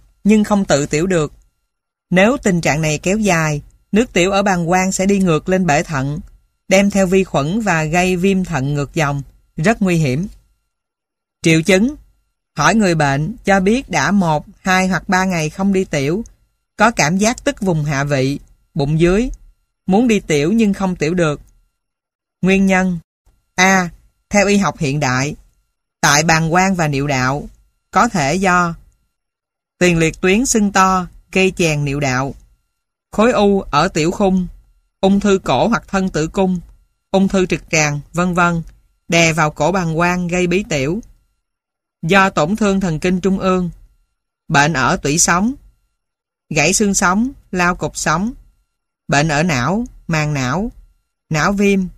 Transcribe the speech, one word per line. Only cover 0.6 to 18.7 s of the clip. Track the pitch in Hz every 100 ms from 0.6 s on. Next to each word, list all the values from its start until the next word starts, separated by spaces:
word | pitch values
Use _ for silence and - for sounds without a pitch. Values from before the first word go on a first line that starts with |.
tự | 190 143 143
tiểu | 151 180
được. | 175 147 - _ _ _ _ _ _ -
Nếu | 175 208 285
tình | 208 175
trạng | 165 143
này | 156 147
kéo | 180 214
dài, | 208 165 156 147 - _ _
nước | 202 -
tiểu | 185 180
ở | 196
bàng | 202 180 165
quang | 180 190
sẽ | 190 190
đi | 202
ngược | 185 151 185
lên | 185 175
bể | 147
thận, | 180 143 139 156 - _ _ _ -
đem | 190 202
theo | 202 185
vi | 190
khuẩn | 185 156 143 214
và | 208 160
gây | 156 175 185 185
viêm | 196 190
thận | 180 151 135
ngược | 147 139
dòng, | 170 143 143 135 _ _ -
rất | 175 226
nguy | 190 165
hiểm. | 147 131 208 - _ _ _ _ _ _ _ _ _ _
Triệu | 165 160
chứng. | 160 190 247 302 - _ _ _ _ -
Hỏi | 151
người | 220 190
bệnh | 160 143 139 160 -
cho | - 196
biết | 190 247 -
đã | 165 139
một, | 202 170 151 - -
hai | 190 185 185
hoặc | 170 -
ba | 185
ngày | 190 170 156
không | - 196
đi | 190
tiểu, | 185 147 135 196 233 _ _ _ _ -
có | 220
cảm | 233 147 190
giác | 214 247
tức | 285 277
vùng | 190 160
hạ | 147 135
vị, | 143 139 131 143 - _ _